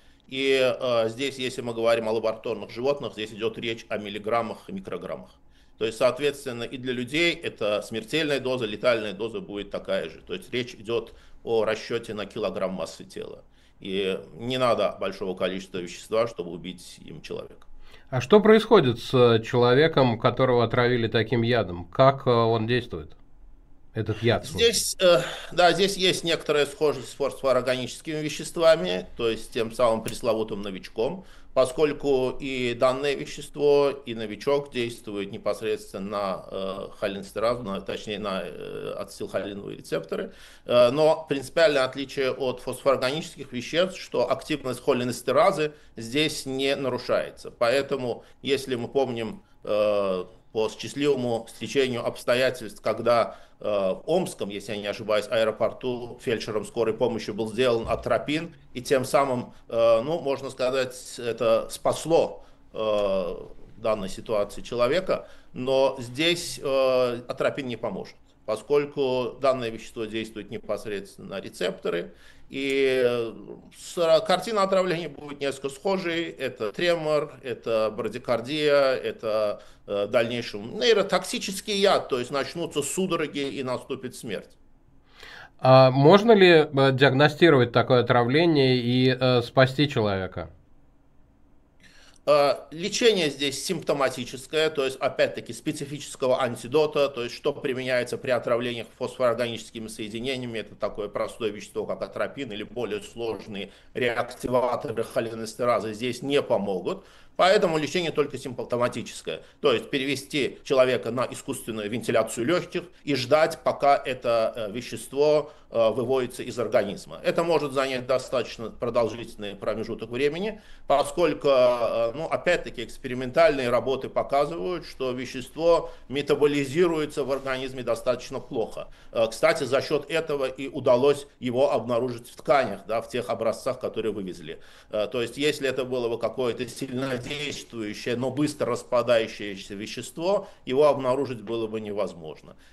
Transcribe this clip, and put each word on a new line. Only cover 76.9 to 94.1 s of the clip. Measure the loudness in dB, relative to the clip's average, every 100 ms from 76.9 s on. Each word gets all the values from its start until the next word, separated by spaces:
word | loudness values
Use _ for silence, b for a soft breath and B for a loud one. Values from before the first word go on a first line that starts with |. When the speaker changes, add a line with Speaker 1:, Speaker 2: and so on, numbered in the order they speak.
| 0 0 0 -2 -8
Speaker 1:
это | -10 -8 0 2 2
брадикардия, | -2 -6 -6 -2 -2 -2 0 4 4 4
это, | 2 -4 -6 -2 0 0 -4 b b -6
э, | -2 2
в |
дальнейшем | 2 2 -2 -6 -10 -10 0
нейротоксический | 4 4 4 0 0 -6 -6 -8 -4 2
яд, | 4 4 2
то | -4
есть | -2
начнутся | -4 -4 -6 -4 -4
судороги | -4 -2 -2 -2 -2 -4
и | -6 -6
наступит | -6 -6 -6 -10 -8 -12
смерть. | -8 -8 -10 _ _ _ _ -20 B B B B B 0
Speaker 2:
А | 8 10 8
можно | 8 8 8 8
ли, | 8 10
э, | 8 6 4 4
диагностировать | 6 4 6 4 6 6 8 6
такое | 4 4 4
отравление | 6 4 4 4 4 6 6 4
и, | 2 4 4
э, | 4 4 2
спасти | 2 4 4 4 0
человека? | 2 0 0 -4 -8 -12 -14 _ -20 -20 _ _ _ _ _ _ _ _ _ b b b b 4
Speaker 1:
Э, | 4 6 2 -6
лечение | -8 -6 2 4 4 0
здесь | 0 -4 -4
симптоматическое, | -4 -4 -2 0 0